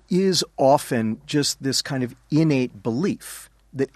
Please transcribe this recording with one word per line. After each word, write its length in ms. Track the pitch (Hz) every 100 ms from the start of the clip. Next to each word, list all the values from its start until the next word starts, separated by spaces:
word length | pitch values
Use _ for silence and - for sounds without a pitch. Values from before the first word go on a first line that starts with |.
| -
is 360 | 180 190 165 - -
often 640 | 135 139 - 123 110 113 -
just 360 | 147 139 -
this 200 | 135 127
kind 220 | - 135
of 120 | 123 - _
innate 500 | 147 160 139 123 107
belief 680 | 117 117 190 - - - - _ _
that 160 | 131 135